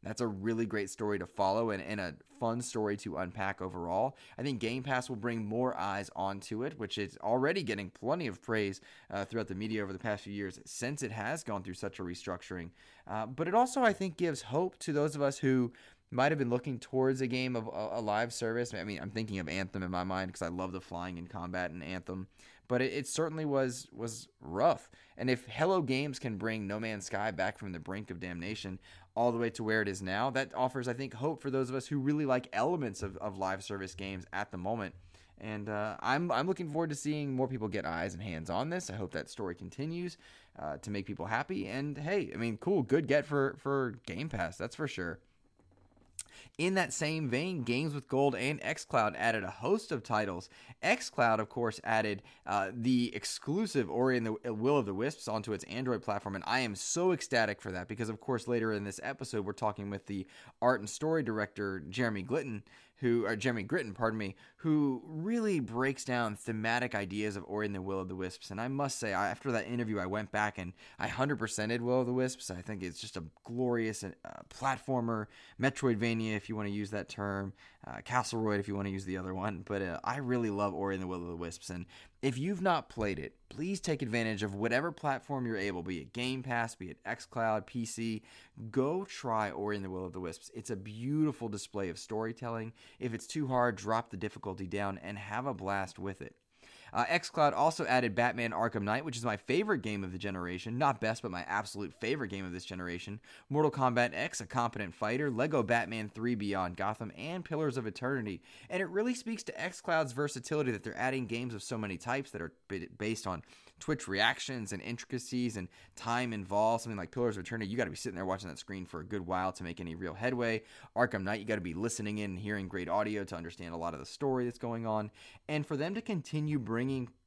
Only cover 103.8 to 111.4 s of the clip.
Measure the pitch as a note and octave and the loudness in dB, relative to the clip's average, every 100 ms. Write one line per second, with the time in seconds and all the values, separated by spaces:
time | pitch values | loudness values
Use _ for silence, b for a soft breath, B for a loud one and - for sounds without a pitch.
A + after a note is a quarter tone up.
103.8 | B2+ A#2+ A#2+ D#2 C#3 - G#2+ B2+ A#2 G#2+ | 4 4 4 2 -4 -4 -4 0 0 0
104.8 | G2 - G#2+ B2+ D3 A#2 D3+ D3+ G#2+ A#2 | -6 -2 0 2 2 2 4 4 6 4
105.8 | F#2+ A2+ G#2 G#2+ A#2 A#2 G2+ G2 F2+ F2 | 4 -2 -6 -2 0 2 2 2 0 0
106.8 | G2 G#2+ G#2+ - C3+ F3+ E3+ D#3 D#3 B2+ | -2 -2 -6 -8 -6 -6 -4 0 0 0
107.8 | A2 F#2 B2 C3+ G#2+ F2+ B B B F3+ | -4 -2 -2 0 -2 -6 B B B -2
108.8 | F#3 F#3 A#3+ B3 - A3+ - - E3 - | 0 2 2 0 -4 -6 -6 -4 -6 -4
109.8 | - D#3+ D3 B2 D3 C#3 - D3+ C3+ G#2+ | 2 4 4 0 -2 -2 -2 2 2 0
110.8 | A2+ - B2+ C3+ A#2 A#2 | -4 -2 0 0 -2 -2